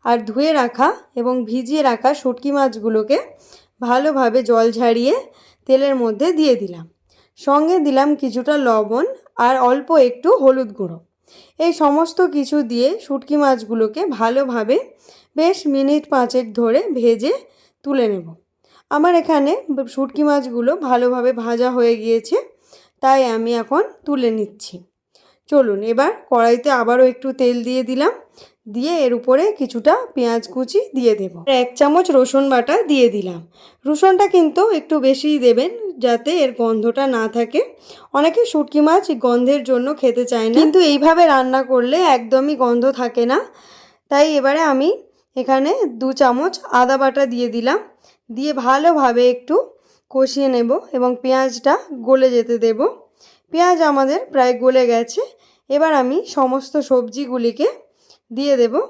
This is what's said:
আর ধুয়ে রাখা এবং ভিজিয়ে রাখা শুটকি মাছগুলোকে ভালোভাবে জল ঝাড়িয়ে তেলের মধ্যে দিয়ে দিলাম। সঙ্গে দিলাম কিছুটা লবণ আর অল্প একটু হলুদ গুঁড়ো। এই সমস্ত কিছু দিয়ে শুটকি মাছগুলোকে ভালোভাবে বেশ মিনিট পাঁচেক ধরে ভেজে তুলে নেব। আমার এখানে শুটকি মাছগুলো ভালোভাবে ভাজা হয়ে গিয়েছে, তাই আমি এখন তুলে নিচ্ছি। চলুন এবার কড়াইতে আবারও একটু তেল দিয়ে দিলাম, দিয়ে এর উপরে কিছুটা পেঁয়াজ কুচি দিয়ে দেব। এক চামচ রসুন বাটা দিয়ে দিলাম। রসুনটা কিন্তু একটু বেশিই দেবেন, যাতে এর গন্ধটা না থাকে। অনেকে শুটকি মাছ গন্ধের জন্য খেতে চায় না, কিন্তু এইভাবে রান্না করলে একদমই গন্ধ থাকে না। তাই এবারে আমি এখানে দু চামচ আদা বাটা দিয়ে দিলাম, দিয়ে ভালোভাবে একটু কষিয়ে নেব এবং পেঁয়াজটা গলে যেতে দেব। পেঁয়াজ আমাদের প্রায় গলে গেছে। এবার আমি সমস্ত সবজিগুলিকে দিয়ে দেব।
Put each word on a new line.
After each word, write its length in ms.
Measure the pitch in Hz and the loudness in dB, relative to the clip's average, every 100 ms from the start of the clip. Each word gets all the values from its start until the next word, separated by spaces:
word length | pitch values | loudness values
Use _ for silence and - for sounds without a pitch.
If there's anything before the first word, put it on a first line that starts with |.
| 240 | 0
আর 80 | 240 214 | -2 -2
ধুয়ে 220 | 220 302 302 | -2 0 0
রাখা 280 | 240 240 285 - _ - | -2 0 0 0 _ -6
এবং 120 | 240 254 220 | -4 -4 -4
ভিজিয়ে 320 | 247 240 302 277 | -6 -4 0 0
রাখা 200 | 226 247 285 | 0 -2 0
শুটকি 280 | 262 247 285 277 | -4 -4 -4 0
মাছগুলোকে 600 | 262 220 214 220 214 294 - - _ - _ _ 233 | -2 -2 -2 -2 0 -2 -4 -20 _ -20 _ _ -2
ভালোভাবে 520 | 247 302 269 240 233 233 | 0 0 0 0 0 0
জল 180 | 226 226 226 | 2 2 0
ঝাড়িয়ে 380 | 240 233 247 480 - _ _ _ - | 0 2 0 -2 -6 _ _ _ 0
তেলের 260 | 262 277 269 | 2 2 0
মধ্যে 240 | 233 208 311 320 | -2 -2 -2 0
দিয়ে 140 | 311 233 | 2 0
দিলাম। 240 | 196 170 165 _ _ _ _ _ | -2 -14 -20 _ _ _ _ _
সঙ্গে 380 | - 285 311 370 294 | 0 0 2 0 2
দিলাম 240 | 269 285 294 | 2 2 0
কিছুটা 320 | 262 226 247 294 254 | -4 -4 -2 0 0
লবণ 380 | 220 208 233 392 523 _ - 240 | 0 0 -2 -4 -6 _ -2 0
আর 100 | 262 247 | 2 2
অল্প 200 | 262 269 320 247 | 0 2 2 2
একটু 220 | 247 320 466 | 0 0 4
হলুদ 280 | 269 262 240 202 | 4 2 -2 -8
গুঁড়ো। 200 | 185 165 _ _ _ - _ _ 339 | -10 -10 _ _ _ -20 _ _ -2
এই 60 | 339 | 2
সমস্ত 380 | 294 285 330 330 359 285 | 2 2 0 0 0 0
কিছু 220 | 269 294 240 | -2 -2 -2
দিয়ে 180 | 240 262 427 - | 0 0 -2 -6
শুটকি 300 | 277 - 294 | -8 -2 0
মাছগুলোকে 580 | 285 254 220 226 220 220 381 226 | 2 0 -2 -2 -2 -2 -6 -2
ভালোভাবে 580 | 226 254 269 240 214 311 539 _ _ _ _ - | -2 0 -2 -4 -2 -2 -2 _ _ _ _ 0
বেশ 180 | 330 381 302 | 0 0 -2
মিনিট 300 | 269 269 294 294 | 0 2 0 0
পাঁচেক 320 | 269 247 254 233 214 | -2 0 -2 -4 -4
ধরে 200 | 233 254 427 254 | 0 0 0 0
ভেজে 360 | 233 226 262 523 - _ _ _ 277 | 0 0 -2 -4 -8 _ _ _ -4
তুলে 200 | 277 226 | -2 0
নেব। 140 | 196 165 165 _ _ _ _ _ | -4 -8 -20 _ _ _ _ _
আমার 220 | 294 339 339 | 0 2 2
এখানে 300 | 330 302 277 440 523 277 247 - | 2 0 2 -2 -4 -6 -6 -6
শুটকি 280 | 269 285 294 | -6 -2 0
মাছগুলো 420 | 285 254 240 240 359 285 | 0 -2 -4 -2 -2 0
ভালোভাবে 440 | 247 247 254 247 240 | 0 2 0 -2 -2
ভাজা 260 | 226 233 247 247 | -4 -2 -2 0
হয়ে 160 | 233 233 | 0 0
গিয়েছে, 340 | 220 226 226 415 - _ _ - _ _ | 0 -2 0 -4 -4 _ _ -20 _ _
তাই 180 | 262 269 254 226 | 2 2 2 -2
আমি 160 | 226 240 | -2 -4
এখন 200 | 220 294 - - - | -2 -2 -2 -6 -6
তুলে 240 | 285 240 220 | -2 -2 -2
নিচ্ছি। 380 | 208 202 - 180 _ _ _ _ _ _ _ | -6 -10 -20 -20 _ _ _ _ _ _ _
চলুন 300 | 294 240 196 220 | 2 2 -2 -2
এবার 200 | 226 294 453 - | 0 0 -2 -2
কড়াইতে 380 | 240 233 240 285 254 | 2 2 2 0 0
আবারও 220 | 226 247 254 | 0 4 2
একটু 140 | 254 269 262 | 2 -10 -2
তেল 160 | 247 247 233 | 0 0 -4
দিয়ে 160 | 254 240 | -4 -4
দিলাম, 240 | 254 311 494 - _ - _ - 214 | -2 -2 -2 -18 _ -20 _ -12 -8
দিয়ে 180 | 285 339 262 | -4 0 0
এর 80 | 240 | 0
উপরে 240 | 240 262 381 427 | 0 2 2 -2
কিছুটা 340 | 262 233 254 415 494 - | -6 -2 0 0 -2 -4
পেঁয়াজ 280 | 240 233 226 | -2 -2 -6
কুচি 260 | 254 254 392 480 269 | -8 -2 -2 -2 -2
দিয়ে 160 | 240 208 | 0 0
দেব। 120 | 190 170 170 262 | -4 -8 -2 0
এক 60 | 247 247 | -2 0
চামচ 260 | 285 311 370 277 | 2 2 2 2
রসুন 260 | 254 269 277 | 2 0 0
বাটা 220 | 254 240 370 370 | 0 0 -2 0
দিয়ে 160 | 285 240 202 | 2 2 0
দিলাম। 260 | 185 170 165 _ - _ 269 | -8 -10 -16 _ -20 _ -6
রসুনটা 380 | 302 381 381 403 359 | 2 2 4 4 4
কিন্তু 260 | 320 359 427 349 | 2 2 0 0
একটু 160 | - 311 262 | -2 0 2
বেশিই 320 | 269 302 294 247 | 0 0 2 2
দেবেন, 260 | 226 320 466 415 311 240 | 2 0 -6 -12 -4 -2
যাতে 260 | 233 247 349 | -2 -2 0
এর 80 | 269 226 | -2 0
গন্ধটা 440 | 233 226 226 233 269 240 | -2 0 -2 -2 -2 -2
না 80 | 220 233 | -4 -4
থাকে। 260 | 233 285 539 - - - - 277 | -4 -2 -4 -8 -20 -20 -6 0
অনেকে 240 | 311 330 466 | 0 0 0
শুটকি 280 | 311 285 294 302 | 0 -2 2 4
মাছ 180 | 349 370 262 247 | 2 0 -2 0
গন্ধের 360 | 240 247 285 247 | 2 2 0 0
জন্য 180 | 247 254 294 | -2 -2 -2
খেতে 220 | 262 240 247 | -2 0 -2
চায় 160 | 240 226 | -2 0
না, 60 | 240 | 2
কিন্তু 180 | 311 370 330 | 4 4 4
এইভাবে 320 | 285 302 330 339 | 4 2 4 4
রান্না 280 | 277 254 262 254 | 4 2 -2 0
করলে 260 | 254 247 311 349 254 | 0 0 2 2 2
একদমই 400 | 226 262 277 294 | 2 0 0 0
গন্ধ 200 | 247 240 254 254 | 0 2 0 -2
থাকে 240 | 247 240 233 | -4 -2 0
না। 80 | 294 523 - - - _ _ _ | -2 -4 -18 -20 -20 _ _ _
তাই 140 | 277 311 294 | 2 2 2
এবারে 220 | 269 294 320 | 0 0 0
আমি 160 | 269 302 508 - _ _ - | 2 0 -2 -8 _ _ -10
এখানে 360 | 262 269 285 508 359 233 | -2 0 0 0 -2 -4
দু 80 | 262 262 | -6 2
চামচ 340 | 269 240 339 370 - 247 | 2 2 -4 -6 -2 0
আদা 160 | 247 269 | 2 2
বাটা 220 | 269 269 269 | 0 0 -2
দিয়ে 140 | 240 240 233 | -2 -4 -4
দিলাম, 240 | 233 370 - _ _ _ _ | -2 -4 -6 _ _ _ _
দিয়ে 220 | 226 294 277 247 | -8 -6 -4 0
ভালোভাবে 580 | 269 320 311 262 240 247 | 2 2 2 2 2 2
একটু 220 | 247 247 349 - - _ _ _ | 0 -2 -2 -2 -12 _ _ _
কষিয়ে 380 | 262 262 277 269 247 | -2 -2 0 0 0
নেব 140 | 233 302 - 254 | 0 -2 -4 -2
এবং 120 | 247 247 | -2 -2
পেঁয়াজটা 520 | 254 262 262 233 269 370 523 269 226 | -2 0 0 -2 0 -2 -4 -10 0
গলে 200 | 262 262 240 | 4 4 2
যেতে 200 | 233 233 226 | 0 0 0
দেব। 140 | 220 359 - _ _ _ _ _ | 0 -2 -4 _ _ _ _ _
পেঁয়াজ 260 | 320 359 349 311 | 0 2 4 2
আমাদের 280 | 277 269 330 523 | 2 0 -2 -2
প্রায় 200 | 277 247 247 | 0 2 2
গলে 220 | 254 262 247 | 2 2 2
গেছে। 300 | 233 233 - 523 _ _ _ _ | 0 -2 -6 -8 _ _ _ _
এবার 220 | 285 320 294 | 0 2 2
আমি 160 | 247 311 - - | 0 -2 -4 -2
সমস্ত 360 | 262 262 269 302 - | -2 -2 -4 -6 0
সবজিগুলিকে 800 | 254 233 226 269 254 233 226 403 - _ _ _ _ _ 233 | -2 0 -6 -6 -2 -4 0 -4 -4 _ _ _ _ _ -6
দিয়ে 180 | 285 269 | 0 2
দেব। 120 | 233 269 | 2 0